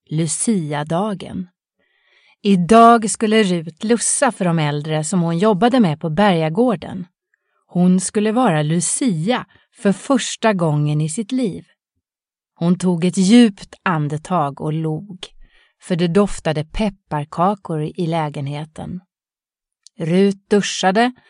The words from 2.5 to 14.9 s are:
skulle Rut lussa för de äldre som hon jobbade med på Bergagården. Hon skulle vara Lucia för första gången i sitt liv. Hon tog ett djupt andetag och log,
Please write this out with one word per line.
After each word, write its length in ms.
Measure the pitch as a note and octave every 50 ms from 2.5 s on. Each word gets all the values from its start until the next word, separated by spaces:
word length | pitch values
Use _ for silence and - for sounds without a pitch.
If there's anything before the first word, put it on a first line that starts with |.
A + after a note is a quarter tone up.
| G3+ F3+ F3 D#3 A3 A3+ A3+ A#3 A#3 A#3 A3 G3+
skulle 320 | - - A3+ G#3+ A3 A3
Rut 420 | G#3+ F#3 F3 E3+ D#3+ E3+ - _ -
lussa 480 | G#3+ A#3+ A3 - - - - C#4+ C4
för 120 | - - F#3
de 140 | F3 E3 E3
äldre 460 | D3+ D3 D3 D3 D3 D#3 D#3 D#3 D#3
som 160 | - G3 F3+
hon 180 | E3 E3+ E3 E3
jobbade 420 | G#3 A3+ G#3+ E3+ A#3 A#3+ B3 C4
med 200 | G#3+ E3 D3 D#3
på 100 | - E3
Bergagården. 960 | D3+ E3+ G#3 G#3 F3 E3 D#3+ D#3 D#3+ G#3+ B3 B3+ G3+ D#3 - - - F#3 F3 - _ _ _ _ _ _ _ _ _ _ _
Hon 340 | _ - F3 F3+ F#3 F#3 F#3
skulle 320 | F#3 - - G#3 G#3 A3
vara 300 | G#3+ B3 C4 G#3+ D#3+ D3+
Lucia 840 | D3+ D3 E3 F3+ E3 - - - C#4+ B3 F3+ D#3 D#3+ G#3+ B3 G#3 E3 - _ _ _ _ _
för 160 | - - G3+
första 600 | F#3+ - - - C#4 A3 - - - - - A3
gången 480 | G#3 F3+ E3+ D#3 D3 D3 D3 D3 D3+ D3+
i 80 | D#3 D#3
sitt 240 | - A#3 G#3+ -
liv. 320 | B3+ B3+ B3+ F#3 D#3+ E3+ - _ _ _ _ _ _ _ _ _ _ _ _ _ _ _ _ _ _
Hon 240 | - E3+ F3 F3+ F3+
tog 260 | F3 F#3 F3+ E3 F#3
ett 120 | F3+ -
djupt 580 | G3 F#3 F#3 A#3 B3 A#3+ G#3+ G3 - - - - -
andetag 800 | - G3 E3+ D#3 D3 C#3+ D3+ D3+ - - F#3 E3+ D3 C#3 C#3 -
och 120 | D3+ D3+
log, 540 | D3+ D#3+ D#3+ D#3